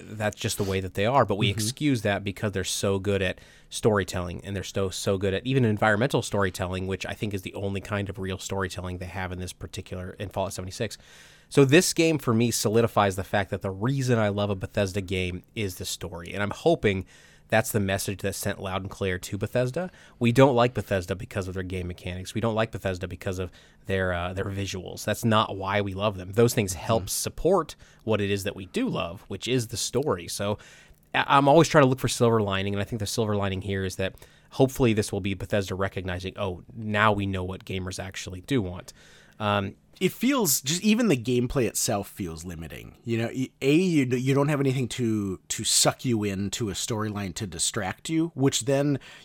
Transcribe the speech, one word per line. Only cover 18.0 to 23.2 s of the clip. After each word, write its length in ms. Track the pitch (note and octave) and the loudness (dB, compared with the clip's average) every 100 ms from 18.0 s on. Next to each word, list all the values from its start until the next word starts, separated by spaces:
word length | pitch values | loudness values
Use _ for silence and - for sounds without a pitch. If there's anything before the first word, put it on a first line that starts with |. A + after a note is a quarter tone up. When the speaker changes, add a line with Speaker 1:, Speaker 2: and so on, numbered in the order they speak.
| - F#2+ | -2 -4
Speaker 1:
that's 160 | G2 F2+ | -4 -4
sent 240 | G2+ E2+ | -4 -4
loud 180 | F#2+ F#2+ | -4 -4
and 100 | F#2+ | -6
clear 280 | - G2 F2+ | -4 -2 -2
to 180 | - G2 | -4 -6
Bethesda. 540 | G#2+ B2 B2+ E3 F#3 - - - | -2 0 -2 -2 -8 -10 -18 0
We 140 | A#2 | 2
don't 220 | A#2 C3+ | 8 8
like 180 | A#2+ B2 | 8 2
Bethesda 420 | B2 - G2 F2+ | 2 -2 -2 -2
because 340 | F#2+ G2 G#2 F#2+ | -6 -6 -6 -6
of 40 | |
their 100 | F#2 | -6
game 240 | F2+ F#2 F2 | -6 -6 -8
mechanics. 480 | F2 F#2 F2+ F#2 | -8 -10 -10 -8
We 60 | A2 | -4
don't 140 | A2+ | -2
like 160 | G#2+ A2 | 0 -2
Bethesda 360 | F#2+ G2 F2+ F2+ | -2 -4 -4 -6
because 320 | F2+ | -8